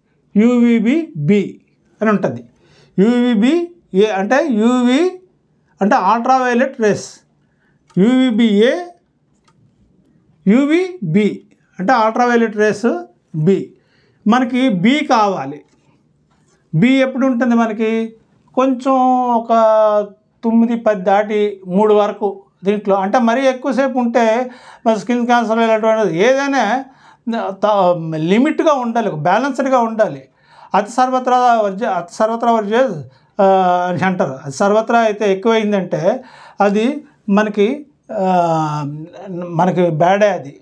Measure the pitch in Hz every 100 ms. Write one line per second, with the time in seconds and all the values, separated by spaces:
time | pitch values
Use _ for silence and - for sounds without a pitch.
0 | _ _ _ 202 226 247 240 233 208 311
1 | 320 160 147 208 180 - _ _ _ -
2 | 214 202 - 117 - _ _ _ _ -
3 | 208 240 247 226 240 339 349 - _ 190
4 | 214 196 202 262 330 214 226 254 247 262
5 | 359 370 - _ _ _ _ - 196 254
6 | 185 233 240 262 247 240 269 269 220 -
7 | - - _ _ _ _ _ _ _ -
8 | 208 254 262 208 233 202 233 330 349 -
9 | _ _ _ _ _ _ _ _ _ _
10 | _ _ _ _ 190 233 285 330 370 359
11 | 165 175 208 - - _ _ - 190 254
12 | 220 226 247 240 226 208 214 208 233 339
13 | 339 _ _ 160 156 190 - _ _ _
14 | _ _ 208 240 247 254 262 190 196 294
15 | 302 240 208 180 135 147 _ _ _ _
16 | _ _ _ _ _ _ _ 156 240 269
17 | 262 262 269 240 247 233 226 214 220 226
18 | 226 - _ _ _ - 269 254 269 262
19 | 254 254 247 233 233 226 220 220 214 208
20 | 202 196 _ _ 233 226 233 233 226 208
21 | 185 196 214 214 208 202 185 180 214 208
22 | 208 202 208 196 - _ 190 208 208 196
23 | 196 262 233 240 269 262 285 240 269 262
24 | 240 240 226 226 247 - - - 240 220
25 | - 240 240 240 226 226 226 220 220 220
26 | 202 160 226 269 277 269 208 247 262 _
27 | - _ - 226 190 190 208 208 180 175
28 | 160 156 160 208 294 302 320 277 240 233
29 | 214 151 160 202 277 269 269 262 233 220
30 | 196 139 - _ _ - - 185 208 -
31 | 254 254 254 247 247 233 208 190 226 180
32 | 175 - 220 226 233 226 202 220 262 160
33 | 123 _ _ - 196 190 180 180 180 175
34 | 185 185 170 131 143 135 202 214 220 233
35 | 226 208 214 190 226 226 208 208 165 156
36 | 170 254 - - - - 202 202 226 294
37 | - _ - 202 214 214 202 285 - _
38 | - 220 190 180 170 160 156 151 143 151
39 | 160 160 196 175 175 165 180 175 175 156
40 | 170 202 208 180 139 -